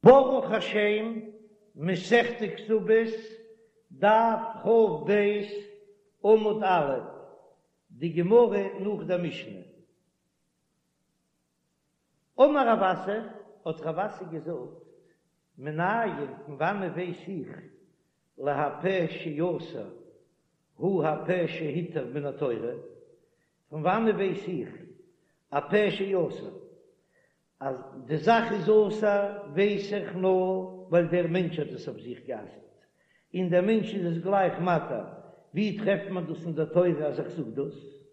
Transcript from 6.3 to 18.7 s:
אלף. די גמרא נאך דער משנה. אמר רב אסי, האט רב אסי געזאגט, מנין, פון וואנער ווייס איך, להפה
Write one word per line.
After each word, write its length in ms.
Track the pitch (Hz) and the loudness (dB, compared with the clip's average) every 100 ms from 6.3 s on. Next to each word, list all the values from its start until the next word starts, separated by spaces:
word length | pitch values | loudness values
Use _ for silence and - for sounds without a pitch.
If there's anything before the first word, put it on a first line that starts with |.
| 220 214 214 | 6 4 0
אלף. 500 | 190 180 143 127 - - - - - _ _ _ _ | 2 2 2 -2 -6 -16 -20 -20 -20 _ _ _ _
די 180 | 120 165 | -8 -4
גמרא 480 | 160 175 233 233 202 196 - | -2 6 6 6 2 -4 -6
נאך 240 | 196 196 165 | -6 -6 -4
דער 140 | 180 | -2
משנה. 400 | 170 - - 95 90 - _ _ _ _ _ _ _ _ _ _ _ _ _ _ _ _ _ _ _ _ _ _ _ _ _ - | -2 -8 -14 -16 -18 -20 _ _ _ _ _ _ _ _ _ _ _ _ _ _ _ _ _ _ _ _ _ _ _ _ _ 6
אמר 280 | 180 294 240 | 6 6 4
רב 160 | 220 | 4
אסי, 280 | 185 185 190 214 226 - - - 165 | 2 0 -4 -6 -8 -16 -20 -12 -10
האט 160 | 156 | -6
רב 180 | 156 160 | -6 -4
אסי 260 | 208 - 185 | -6 -8 -12
געזאגט, 520 | 160 160 156 123 - - _ _ _ _ _ _ - | -10 -8 -10 -12 -18 -20 _ _ _ _ _ _ -14
מנין, 720 | 139 151 180 226 220 147 139 - - | -8 -2 0 0 -2 -4 -10 -10 -16
פון 100 | 139 | -4
וואנער 360 | 160 202 185 | -2 -2 -6
ווייס 260 | 147 180 - - | -6 -8 -10 -10
איך, 320 | 185 - - - _ _ _ _ _ _ - | -10 -10 -14 -20 _ _ _ _ _ _ -6
להפה 720 | 135 139 147 | -4 -2 -2